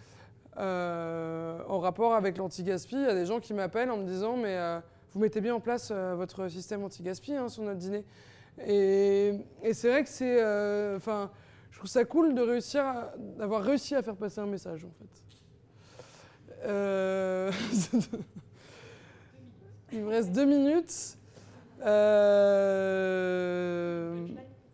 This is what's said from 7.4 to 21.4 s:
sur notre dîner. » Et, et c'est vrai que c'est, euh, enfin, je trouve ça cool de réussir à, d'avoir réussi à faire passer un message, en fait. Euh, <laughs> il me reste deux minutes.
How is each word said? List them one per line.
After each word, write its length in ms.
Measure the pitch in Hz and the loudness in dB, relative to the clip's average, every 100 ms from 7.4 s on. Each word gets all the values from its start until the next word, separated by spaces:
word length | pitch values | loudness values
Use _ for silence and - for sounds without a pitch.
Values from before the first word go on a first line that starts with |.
| 247 | -6
sur 140 | 226 | -6
notre 160 | 208 190 | -6 -6
dîner. » 260 | 185 208 202 - - - - - 247 | -6 -6 -8 -20 -20 -20 -20 -8 0
Et, 680 | 202 196 196 202 196 202 202 - - | 4 6 6 4 4 2 0 -6 -6
et 100 | 220 | -2
c'est 160 | 214 233 | 2 2
vrai 140 | 269 | 2
que 60 | 269 | 2
c'est, 320 | - 254 240 | -2 2 4
euh, 540 | 220 208 208 208 208 196 | 4 2 0 0 -2 -4
enfin, 340 | 220 208 196 - - - - | -4 -4 -6 -12 -20 -20 -20
je 60 | - | -16
trouve 120 | 196 | -2
ça 160 | 262 240 | 0 2
cool 280 | 320 320 | 4 4
de 80 | 254 | 4
réussir 440 | 240 240 - 285 269 | 2 0 -2 -2 -2
à, 260 | 247 - - 208 185 | -4 -8 -12 -14 -8
d'avoir 260 | 208 214 | -4 -2
réussi 320 | 196 285 - 277 | 2 0 0 -2
à 60 | |
faire 140 | 214 196 | -2 -6
passer 240 | 208 214 | -8 -6
un 60 | 202 | -6
message, 400 | 196 180 160 175 | -6 -8 -12 -14
en 60 | |
fait. 160 | - 98 - - - - - _ - - - - - - - - - 214 | -20 -20 -20 -20 -20 -20 -20 _ -20 -20 -20 -20 -20 -20 -20 -20 -8 -2
Euh, 840 | 202 202 190 190 190 190 185 190 190 226 | 0 0 0 0 0 0 0 -2 -2 0
<laughs> 200 | 220 165 240 - 233 - - - - - - - - - - - - - - - - - | 0 2 0 0 -6 -12 -16 -20 -20 -20 -20 -20 -20 -20 -20 -20 -20 -20 -20 -20 -20 -12
il 120 | 226 | -8
me 60 | 208 | -2
reste 220 | 226 190 | 0 0
deux 140 | 196 277 | 2 4
minutes. 720 | 285 277 330 339 - - - - - | 4 4 2 0 -6 -10 -14 -20 -20